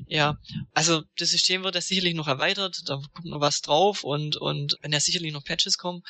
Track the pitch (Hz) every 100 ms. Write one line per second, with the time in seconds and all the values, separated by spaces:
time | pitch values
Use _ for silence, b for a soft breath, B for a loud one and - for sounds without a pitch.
0 | - 151 147 147 - B 135 - 156 160
1 | - - 170 180 - 185 190 180 - 190
2 | 180 165 147 135 156 196 190 - - 139
3 | 143 - 165 147 147 - - 147 196 202
4 | - 147 151 143 147 147 143 - 151 147
5 | - 175 160 147 - 165 196 - 180 180